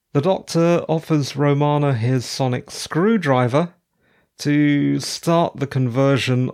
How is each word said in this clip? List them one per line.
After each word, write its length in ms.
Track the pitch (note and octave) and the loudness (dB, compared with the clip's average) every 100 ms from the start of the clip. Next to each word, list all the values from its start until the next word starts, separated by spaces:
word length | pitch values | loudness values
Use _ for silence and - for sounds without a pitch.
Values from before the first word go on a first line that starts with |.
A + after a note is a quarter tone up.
| _ | _
the 80 | C#3+ | -2
Doctor 640 | D#3+ F#3 - E3 E3+ E3+ - | 0 0 -2 0 2 2 0
offers 480 | D#3+ - D#3 C3+ C3+ | -4 0 -2 -2 0
Romana 560 | C#3+ C#3+ D3 D3 C#3+ | 0 2 2 2 0
his 320 | B2 A#2+ C3 | 0 0 -2
sonic 460 | A#2+ - C3 B2 - | -2 -4 -2 -2 -6
screwdriver 1040 | - - D3+ G3+ A3+ D3+ B2+ B2 C#3 E3+ - _ _ _ _ _ - | -14 -6 0 2 2 2 2 2 0 -2 -6 _ _ _ _ _ -8
to 640 | D3 D3 D3 C#3+ C#3+ C#3+ | 0 2 2 2 0 -2
start 560 | - - - E3+ E3+ - | -4 -6 0 0 0 -4
the 100 | C3+ | -6
conversion 840 | C3 B2+ A#2+ C#3 C3+ B2+ B2+ B2+ | -2 -2 2 2 2 0 -2 -2